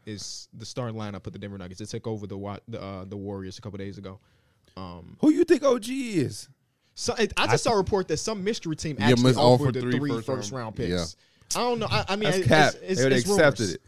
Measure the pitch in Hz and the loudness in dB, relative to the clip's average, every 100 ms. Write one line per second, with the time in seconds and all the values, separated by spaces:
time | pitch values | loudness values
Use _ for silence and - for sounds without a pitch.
0 | - 101 - - - - 110 - 120 110 | -14 -12 -12 -14 -16 -16 -12 -8 -8 -6
1 | 104 98 - 98 98 98 90 92 107 113 | -8 -10 -12 -12 -12 -12 -14 -12 -10 -8
2 | 120 107 101 98 101 98 - 107 98 95 | -6 -8 -8 -10 -10 -10 -12 -12 -10 -12
3 | 95 104 98 98 95 - 107 101 98 92 | -10 -10 -8 -8 -10 -12 -12 -10 -10 -12
4 | 95 95 _ _ _ _ _ 92 92 87 | -14 -16 _ _ _ _ _ -16 -14 -14
5 | 87 - 302 339 349 302 277 247 226 269 | -18 2 2 4 4 4 4 0 -2 -6
6 | 240 185 110 101 - _ _ _ _ - | -2 -2 -2 -4 -16 _ _ _ _ -8
7 | - 233 208 - 202 254 269 208 185 196 | -6 0 0 0 2 2 4 2 2 0
8 | 185 151 - 214 190 233 165 156 165 131 | 0 -4 -4 -4 -4 -4 -6 -6 -6 0
9 | 143 120 127 120 123 123 139 110 123 123 | 4 6 6 8 8 6 4 0 0 0
10 | 143 113 113 127 104 131 110 101 90 90 | 0 -4 -4 -6 -4 -8 -8 -6 -2 -2
11 | 82 - _ _ _ 185 240 233 190 208 | -2 -8 _ _ _ -2 0 0 0 0
12 | 196 202 214 185 - 156 135 - 180 185 | 0 0 2 2 6 6 6 2 -4 2
13 | 131 131 170 196 151 127 101 - | 4 4 4 6 6 4 -2 -2